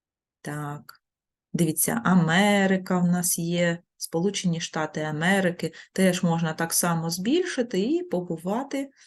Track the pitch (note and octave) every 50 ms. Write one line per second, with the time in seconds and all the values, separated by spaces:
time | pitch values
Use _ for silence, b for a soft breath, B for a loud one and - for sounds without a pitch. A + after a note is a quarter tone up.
0 | _ _ _ _ _ _ _ _ - - D3 D3+ D3 D3 D3 D3 - - - _
1 | _ _ _ _ _ _ _ _ _ _ - D#3 E3+ D#3 D#3 - - - - A#3
2 | A3+ - F#3 F#3 E3 D#3+ D#3+ F3+ G3+ G#3 G#3 G3+ G3 F#3+ G3 F#3 F#3 - F#3+ F3+
3 | F3 F3 F3 F3+ F3 - - - E3+ E3+ E3+ F3 F3 E3+ E3+ E3+ _ _ _ -
4 | - - - E3 E3+ G3+ G3+ - - F3+ E3 E3 E3 - - D#3+ D#3 D#3 - D#3+
5 | D3+ D#3 D3+ D3 D#3+ F3+ G3 G3 F#3+ F3 F3 - - D#3+ B B B B B -
6 | F#3+ F#3 F3+ F3+ - E3+ E3+ E3+ E3+ D#3+ D#3 - E3 E3 - - - F3 E3+ E3
7 | D#3+ E3 E3 F3+ F3+ A3 C#4+ F4 F#4 F4+ - - A#3+ A#3 - F3+ G3 A#3+ D#4+ F4
8 | F4+ - - F3+ F3+ F3 E3+ D#3+ D#3+ F3+ G3+ A#3 C#4 C4+ - C4+ C#4 C#4 b b
9 | b